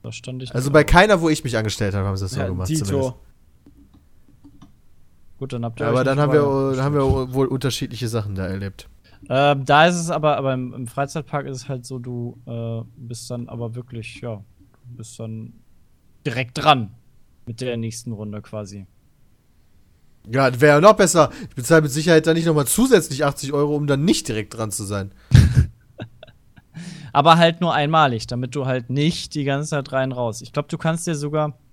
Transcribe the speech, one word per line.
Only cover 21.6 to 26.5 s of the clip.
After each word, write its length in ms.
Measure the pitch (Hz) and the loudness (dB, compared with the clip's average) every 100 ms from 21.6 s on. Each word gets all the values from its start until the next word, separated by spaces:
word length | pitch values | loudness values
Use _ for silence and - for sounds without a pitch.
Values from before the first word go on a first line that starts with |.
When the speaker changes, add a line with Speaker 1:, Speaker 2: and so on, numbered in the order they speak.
| 117 160 | 4 4
Speaker 2:
mit 80 | 151 | 4
Sicherheit 360 | 139 160 160 160 | -2 4 4 4
dann 80 | 165 | 0
nicht 100 | 165 | 2
nochmal 220 | 151 135 | 0 0
zusätzlich 560 | - 262 214 - 139 147 | 2 6 4 4 -2 -2
achtzig 280 | 139 135 | -4 -4
Euro, 220 | 143 147 147 | -2 -2 -2
um 100 | 147 | 0
dann 160 | 139 | 0
nicht 240 | 160 311 - | 2 0 -2
direkt 300 | 110 101 113 | -6 -8 -8
dran 140 | 110 | -8
zu 120 | - | -8
sein. 300 | 101 101 98 - _ | -6 -6 -8 -14 _
Speaker 1:
<laughs> 400 | - - 123 - - _ - - - - _ _ | 6 6 2 0 -4 _ -16 -16 -16 -20 _ _